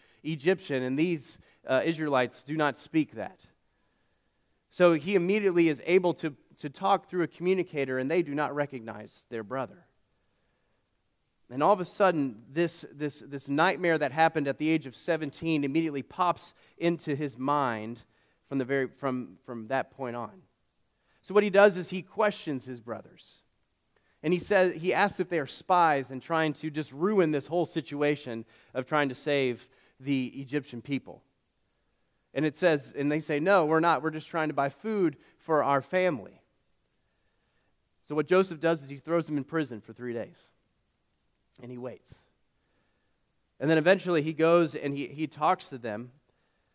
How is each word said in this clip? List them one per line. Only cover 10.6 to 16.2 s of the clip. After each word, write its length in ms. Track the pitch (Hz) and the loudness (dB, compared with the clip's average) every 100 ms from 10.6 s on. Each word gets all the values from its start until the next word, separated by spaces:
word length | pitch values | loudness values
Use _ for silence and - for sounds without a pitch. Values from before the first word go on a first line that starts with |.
| _ _ _ _ _ _ _ _ - | _ _ _ _ _ _ _ _ -10
And 120 | 127 | 0
all 100 | 160 | 2
of 80 | 202 | 2
a 40 | |
sudden, 580 | 175 - 190 165 139 107 120 | 0 2 2 4 -2 -6 -8
this, 320 | 139 170 - - | -2 -2 -4 -14
this, 280 | 139 147 - | -8 -8 -8
this 280 | 139 139 139 | -12 -10 -2
nightmare 480 | 143 180 175 175 160 | 2 2 2 0 2
that 160 | 143 | 0
happened 360 | 147 160 160 139 | 2 2 2 -2
at 100 | 127 | -2
the 100 | 156 | 0
age 180 | 160 135 | 0 -2
of 80 | |
seventeen 680 | - - 160 151 - 165 156 | -8 -4 -2 -4 -6 -2 0
immediately 380 | 139 151 160 143 | 0 0 -2 -4
pops 500 | - - | -6 -2